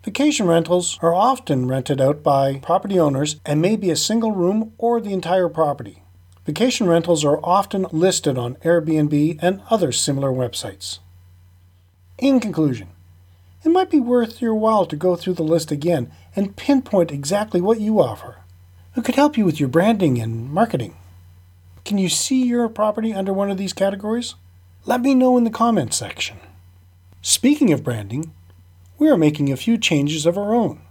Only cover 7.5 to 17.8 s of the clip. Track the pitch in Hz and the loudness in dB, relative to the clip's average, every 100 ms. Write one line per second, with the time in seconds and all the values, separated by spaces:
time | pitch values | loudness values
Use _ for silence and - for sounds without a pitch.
7.5 | 190 196 196 185 156 185 185 160 127 120 | 0 0 -4 -2 2 2 2 -2 -2 -6
8.5 | 135 165 170 160 156 147 147 156 156 175 | -4 0 0 2 0 2 2 0 0 -2
9.5 | 196 - 220 165 - - 139 139 127 123 | -2 -2 0 0 -2 -2 -2 -2 -2 -4
10.5 | - 113 95 - - - - - - _ | -6 -12 -14 -16 -16 -18 -20 -20 -20 _
11.5 | _ _ _ _ _ _ - 269 262 220 | _ _ _ _ _ _ -4 0 2 0
12.5 | 160 151 117 92 - _ _ _ _ _ | 0 0 -2 -10 -20 _ _ _ _ _
13.5 | - 320 359 370 311 240 247 226 - 233 | -6 2 2 4 0 2 0 0 -2 -2
14.5 | 220 220 214 175 151 180 175 185 180 156 | 0 2 2 0 0 0 0 -2 -2 0
15.5 | 165 151 147 160 160 117 - - - 196 | 0 0 -4 0 -2 -2 -12 -10 -4 -4
16.5 | - - 277 254 196 165 143 139 202 214 | -4 0 0 2 0 0 -2 -4 -4 -2
17.5 | 175 185 226 | -2 0 0